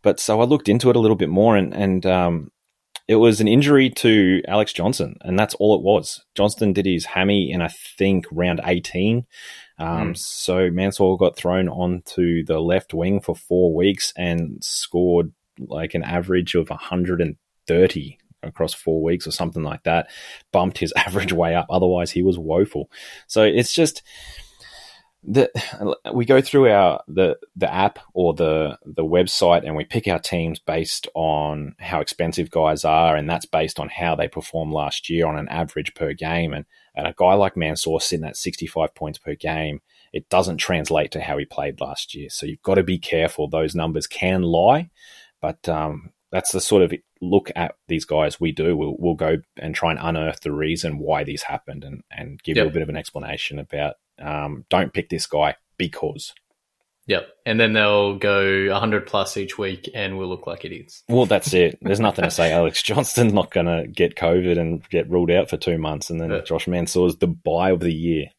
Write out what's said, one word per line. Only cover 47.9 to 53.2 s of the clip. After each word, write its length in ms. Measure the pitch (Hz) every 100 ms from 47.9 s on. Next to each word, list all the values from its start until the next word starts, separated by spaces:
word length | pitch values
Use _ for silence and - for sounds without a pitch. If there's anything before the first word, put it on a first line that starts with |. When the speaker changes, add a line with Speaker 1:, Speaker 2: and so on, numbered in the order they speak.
| 82 -
Speaker 1:
guys 340 | 76 76 -
we 120 | 85
do. 260 | 76 80 80
We'll, 180 | 76 -
we'll 160 | 87 78
go 220 | 78 80 - -
and 160 | 78
try 160 | 73 82
and 80 | 80
unearth 400 | 82 82 80 -
the 100 | 78
reason 480 | 73 78 80 85 73
why 240 | 73 76
these 180 | 71 73
happened 400 | - - - 139
and, 200 | 139 - _
and 300 | - - -
give 120 | - 78
you 80 |
Speaker 2:
Yep. 80 | 78
Speaker 1:
a 20 |
bit 80 | 80
of 60 | 78
an 60 | 78
explanation 600 | - 73